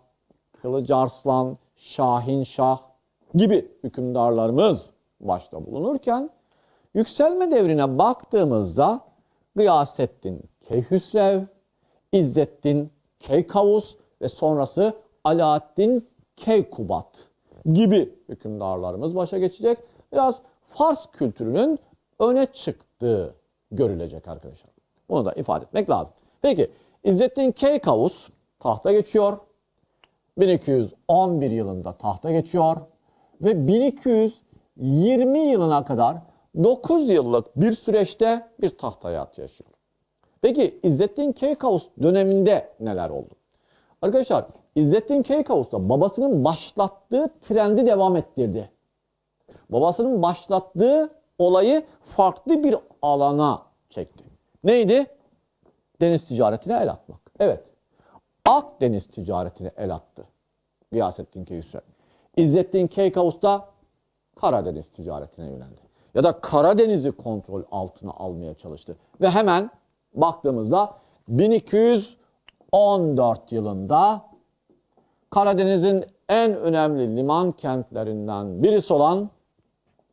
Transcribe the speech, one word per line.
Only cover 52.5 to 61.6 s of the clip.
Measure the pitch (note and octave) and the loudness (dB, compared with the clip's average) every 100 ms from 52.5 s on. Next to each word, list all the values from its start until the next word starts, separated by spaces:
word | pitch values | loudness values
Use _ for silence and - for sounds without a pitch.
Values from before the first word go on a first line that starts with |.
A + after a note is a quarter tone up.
| D#4 | 0
bir | D4 - - _ | 2 0 -4 _
alana | D3 C#3+ C#3+ D3 D3 - - _ _ | -2 2 2 2 0 -2 -8 _ _
çekti. | - - - - _ _ _ | -12 -12 -16 -20 _ _ _
Neydi? | F3+ A#3+ G3+ B3+ C4+ - _ _ _ _ _ _ _ - | 2 2 4 2 0 -8 _ _ _ _ _ _ _ -2
Deniz | E3+ E3 - | 0 0 -2
ticaretine | A#2 A2 A2+ F3 A#3+ | 0 0 0 -4 -2
el | E3 | -2
atmak. | - - - _ - | -6 -14 -20 _ -2
Evet. | G3+ - - _ _ _ _ _ _ _ - | -2 -2 -8 _ _ _ _ _ _ _ 2
Akdeniz | C#4 C#4+ - B2 G#2 - | 2 0 -4 -2 -2 -8
ticaretine | - F#2 F2+ F2 - F#2 - | -12 -6 -6 -6 -10 -14 -10
el | F#2 | -8
attı | D#2+ - - - _ _ _ _ _ _ | -10 -14 -20 -20 _ _ _ _ _ _
Gıyasettin | A#2 G2 G2+ F2 F#2+ | -4 -4 -6 -14 -16
Keyhüsrev. | F2 E2+ | -14 -14